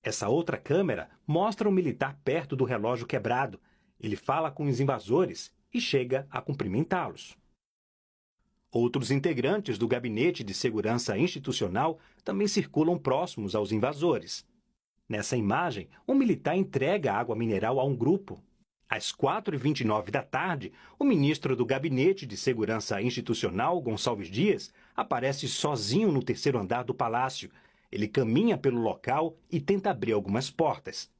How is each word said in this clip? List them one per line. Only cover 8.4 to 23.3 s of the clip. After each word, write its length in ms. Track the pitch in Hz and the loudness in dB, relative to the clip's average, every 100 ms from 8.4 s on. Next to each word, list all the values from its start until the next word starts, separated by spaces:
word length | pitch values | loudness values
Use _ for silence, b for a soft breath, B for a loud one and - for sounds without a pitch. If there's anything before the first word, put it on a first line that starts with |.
| _ _ _ | _ _ _
Outros 400 | 120 120 139 120 | 2 2 2 0
integrantes 680 | 135 165 139 127 208 202 107 | 2 2 2 2 0 -2 -2
do 100 | 113 | 0
Gabinete 560 | 120 120 107 156 180 | 0 -2 0 0 0
de 80 | 101 | -6
Segurança 640 | 92 127 110 107 120 120 104 | -2 0 0 0 0 0 0
Institucional 840 | 175 156 135 127 104 95 156 160 b b | 0 -2 -6 -2 0 0 0 -2 b b
também 240 | - 196 208 | -6 0 0
circulam 520 | 208 - - 156 175 | 0 0 2 2 2
próximos 560 | - 131 175 - 101 | 0 0 -2 -4 -2
aos 180 | 107 101 | -2 0
invasores. 720 | 110 123 147 170 120 82 - - _ _ _ _ _ _ | 2 0 2 2 2 -2 -14 -14 _ _ _ _ _ _
Nessa 300 | 104 101 127 | -6 -2 0
imagem, 500 | 101 127 175 104 87 b - | 2 2 0 -4 -10 b 0
um 80 | |
militar 400 | 269 247 147 - | 2 4 2 2
entrega 600 | 180 190 135 139 202 139 | 0 0 0 2 2 2
água 200 | 101 120 | 0 0
mineral 460 | 110 117 98 110 131 | 0 0 2 2 2
a 40 | |
um 120 | 139 123 | 2 2
grupo. 480 | 113 190 - - _ _ _ _ _ | 4 2 0 -16 _ _ _ _ _
Às 240 | 113 - | -4 -4
quatro 460 | - 135 190 196 147 | 0 0 0 -2 -2
e 20 | |
vinte 220 | 151 143 | 0 0
e 40 | |
nove 280 | 117 107 - | 0 0 0
da 100 | 135 | -4
tarde, 480 | - 139 175 156 101 B B B | -2 -4 -2 -4 -8 B B B
o 60 | |
ministro 520 | 285 190 139 151 135 123 | 2 4 4 2 -2 0
do 80 | |
Gabinete 600 | 120 135 147 127 156 196 131 | 0 0 0 2 2 2 -4
de 100 | 101 | -4
Segurança 640 | - 117 107 110 - 101 | -2 0 0 -2 -2 -2
Institucional, 800 | 117 123 - | -2 -4 -4